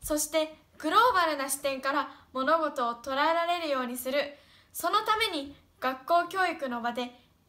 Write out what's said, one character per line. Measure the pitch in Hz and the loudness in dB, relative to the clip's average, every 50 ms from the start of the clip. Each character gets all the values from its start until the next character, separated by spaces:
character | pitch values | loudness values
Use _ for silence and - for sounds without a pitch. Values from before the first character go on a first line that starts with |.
そ | - - 302 302 | -6 -2 -2 -2
し | - - | -2 0
て | - 320 311 311 311 - _ _ _ - | 0 0 0 0 -4 -14 _ _ _ -6
グ | - 311 349 | -2 2 4
ロ | 415 466 508 | 6 6 6
ー | 370 | 6
バ | 370 339 | 4 2
ル | 320 302 | 2 0
な | 277 277 277 | -2 -2 -4
視 | 277 - | -4 -2
点 | - 277 269 262 | -2 -2 -2 -2
か | 262 277 | -2 -2
ら | 285 294 277 285 - - - _ - | 0 0 -2 -4 -6 -18 -18 _ -6
物 | 254 262 277 320 330 | -2 2 2 2 2
事 | 320 - - - 240 202 | 2 0 -2 -2 -2 -2
を | - | -2
捉 | - - 277 262 | -6 -6 -4 0
え | |
ら | 269 302 320 330 339 339 | 2 2 2 2 2 2
れ | 339 349 349 330 | 0 0 0 0
る | 302 | -2
よ | 277 262 | -2 -2
う | 254 | -2
に | 240 247 | -4 -6
す | 254 - 262 269 | -6 -6 -2 -2
る。 | 294 - 285 - - - _ - - _ _ - | -2 -2 -2 -6 -16 -20 _ -20 -20 _ _ -10
そ | - - 349 | -4 -2 0
の | 381 427 | 0 0
た | 427 427 427 | 2 2 2
め | 427 453 403 349 | 2 2 0 -2
に | 294 277 285 - - _ _ _ - | -4 -6 -8 -12 -18 _ _ _ -6
学 | - 262 262 262 - | -4 -4 -4 -4 0
校 | - 339 349 349 339 | 2 2 2 2 2
教 | 359 381 381 | 0 0 0
育 | 349 320 320 277 254 | 0 0 -2 -4 -6
の | 240 240 | -4 -4
場 | 226 240 226 | -4 -4 -4
で | 254 247 247 - - _ _ _ _ _ | -4 -6 -8 -10 -16 _ _ _ _ _